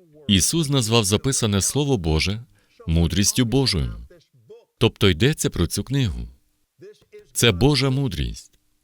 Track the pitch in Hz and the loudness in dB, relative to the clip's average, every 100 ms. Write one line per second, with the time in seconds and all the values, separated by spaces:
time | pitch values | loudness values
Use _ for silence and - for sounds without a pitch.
0 | _ 147 - 98 80 165 143 139 110 117 | _ -20 -4 -2 0 -2 0 0 2 2
1 | 98 104 135 131 110 101 - 135 147 123 | 2 0 0 -2 0 0 0 0 0 0
2 | 82 78 85 107 120 _ _ - - 82 | 0 0 0 -6 -10 _ _ -12 -2 2
3 | 85 92 104 - 120 131 131 87 62 55 | 2 2 0 0 0 0 0 -2 -4 -6
4 | - - _ _ - - _ - 113 - | -16 -20 _ _ -20 -20 _ 0 0 2
5 | 101 78 123 156 127 - 82 - 101 139 | 0 2 0 0 -4 -2 -2 -4 -4 -2
6 | 117 60 58 - _ _ _ _ 190 - | -2 -4 -10 -16 _ _ _ _ -20 -20
7 | _ - - - 120 87 131 143 135 131 | _ -20 -12 0 2 4 4 4 0 0
8 | 135 82 62 - - _ _ _ | -2 -4 -6 -8 -16 _ _ _